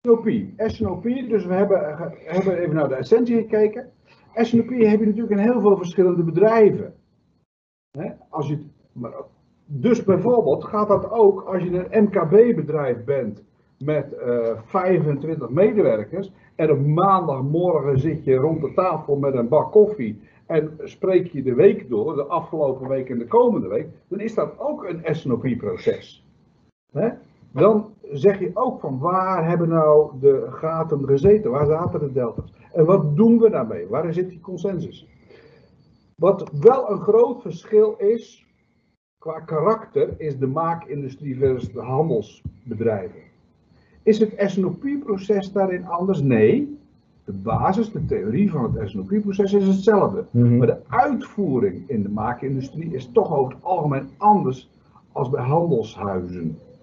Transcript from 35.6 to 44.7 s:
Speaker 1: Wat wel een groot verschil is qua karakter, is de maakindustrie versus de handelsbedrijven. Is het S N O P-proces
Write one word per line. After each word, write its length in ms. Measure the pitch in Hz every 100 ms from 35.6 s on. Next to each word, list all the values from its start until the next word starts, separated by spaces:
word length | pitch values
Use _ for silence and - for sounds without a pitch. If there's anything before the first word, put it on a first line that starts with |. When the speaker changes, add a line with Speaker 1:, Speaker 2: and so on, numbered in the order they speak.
| _ _ _ _ _ -
Speaker 1:
Wat 340 | 170 190 160 143
wel 300 | 202 269 226
een 80 | 196
groot 420 | 170 220 240 247
verschil 540 | - 165 - 214 214 -
is 480 | 202 233 - _ _ _ _ _ _ _ _ _
qua 220 | 156 160
karakter, 680 | 160 156 170 220 - 139 156 -
is 200 | 156 131
de 100 | 131
maakindustrie 880 | 143 165 165 - 147 135 - 143 127
versus 360 | 135 127 101
de 80 | -
handelsbedrijven. 1400 | - 135 156 117 - _ - - 123 107 113 104 90 - - _ _ _ _ _ _ _
Is 160 | 226 214
het 140 | 208 -
S 200 | 202 190
N 80 |
O 40 |
P-proces 840 | 185